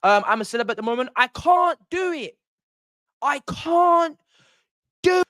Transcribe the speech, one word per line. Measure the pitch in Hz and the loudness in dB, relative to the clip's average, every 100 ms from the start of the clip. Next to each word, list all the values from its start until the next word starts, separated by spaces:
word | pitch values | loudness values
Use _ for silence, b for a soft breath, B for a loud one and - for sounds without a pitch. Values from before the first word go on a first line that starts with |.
um, | 185 202 202 | 4 2 2
I'm | 220 | -4
a | |
Celeb | 214 233 233 | -4 -6 -4
at | 233 | -4
the | |
moment. | 220 233 254 - | -4 -4 -6 -2
I | 247 | -4
can't | - - 359 359 320 _ | -2 2 2 2 -2 _
do | 349 370 | -6 -4
it. | 330 208 - _ _ _ _ _ _ _ _ | -6 -10 -14 _ _ _ _ _ _ _ _
I | 269 285 | -4 -4
can't | - - - 339 349 339 339 302 _ _ _ _ _ _ _ _ | -6 -10 -2 2 4 4 2 -4 _ _ _ _ _ _ _ _
do. | - 359 359 | 0 2 0